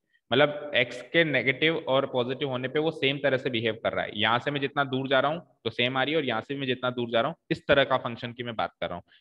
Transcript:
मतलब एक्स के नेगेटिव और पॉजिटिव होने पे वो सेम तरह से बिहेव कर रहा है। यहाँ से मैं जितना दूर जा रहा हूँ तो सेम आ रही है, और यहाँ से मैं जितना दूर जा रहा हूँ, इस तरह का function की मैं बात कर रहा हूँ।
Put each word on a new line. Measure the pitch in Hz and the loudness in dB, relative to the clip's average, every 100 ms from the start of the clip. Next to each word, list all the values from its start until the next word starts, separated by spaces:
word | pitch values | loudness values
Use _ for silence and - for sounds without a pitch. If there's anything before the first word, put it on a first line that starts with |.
| _ _ - | _ _ 0
मतलब | 127 147 - - 113 | 4 4 2 0 0
एक्स | 127 - - | 0 -2 -2
के | 170 | 2
नेगेटिव | 160 131 120 131 156 160 - | 2 2 0 2 2 0 0
और | 135 135 | 0 2
पॉजिटिव | 127 120 131 143 | 0 -2 -2 -4
होने | 123 131 | -4 -4
पे | 151 | -2
वो | 156 | -2
सेम | 156 135 143 | 0 0 0
तरह | 139 127 | 0 0
से | 135 | 0
बिहेव | 117 113 110 | -2 -2 -2
कर | 98 | -2
रहा | 92 92 | -2 -4
है। | 104 | 0
यहाँ | 110 120 | 2 2
से | 143 | 0
मैं | 143 | -4
जितना | 135 143 135 | -2 -2 -2
दूर | 131 135 | -2 0
जा | 135 | 2
रहा | 139 | 2
हूँ | 170 - _ | -2 -10 _
तो | 113 | -6
सेम | - 123 131 | 0 0 0
आ | |
रही | 131 | 0
है, | 160 | 0
और | 131 | 0
यहाँ | 110 | -2
से | 110 143 | -4 -4
मैं | 131 | -2
जितना | 127 127 | -2 -2
दूर | 123 117 | -4 0
जा | 117 | 2
रहा | 135 | 0
हूँ, | - - | -2 -6
इस | 165 - | -2 2
तरह | 139 | 4
का | 131 127 | 4 2
function | 127 117 120 | -2 -8 -10
की | 117 | -8
मैं | 120 104 | -8 -4
बात | 85 - | -4 -4
कर | 85 | -6
रहा | 87 | -6
हूँ। | - _ | -12 _